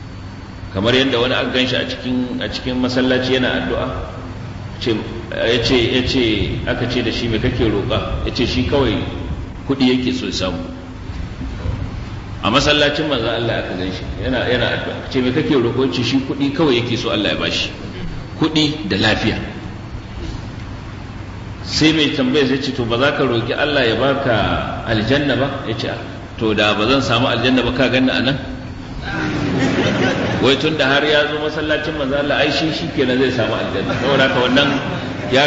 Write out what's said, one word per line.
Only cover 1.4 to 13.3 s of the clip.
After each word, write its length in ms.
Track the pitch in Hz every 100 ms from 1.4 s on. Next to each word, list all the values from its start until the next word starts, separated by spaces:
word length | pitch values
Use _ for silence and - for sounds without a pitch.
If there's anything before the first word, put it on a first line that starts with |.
| 127
ganshi 220 | 127 127 -
a 100 | -
cikin, 480 | - 123 127 123 123
a 40 | 104
cikin 300 | - 127 127
masallaci 560 | 123 127 127 127 127 131
yana 160 | 120 131 127
addu'a, 240 | 120 131 - - - - - - - - -
ce, 140 | 123 110 - - -
ya 240 | - 110 123
ce, 120 | 131 127 113 127
ya 40 | 127
ce, 540 | 131 117 104 92 - -
aka 180 | 123 120
ce 140 | 123
da 80 | 113
shi, 160 | - 117
"Me 120 | 107
kake 260 | 127 127 113
roƙa?" 560 | 101 95 107 - - -
Ya 60 |
ce 140 | - 113
shi 220 | 127 123
kawai 240 | 143 123 90 - - - - - - -
kuɗi 300 | 135 127 127
yake 160 | 127
so 120 | - 101
ya 40 |
samu. 280 | 85 92 87 - - - - - - - - - - - - - - - - - -
A 80 | 95
masallacin 560 | 131 147 147 143 147 156
manzon 200 | 131 117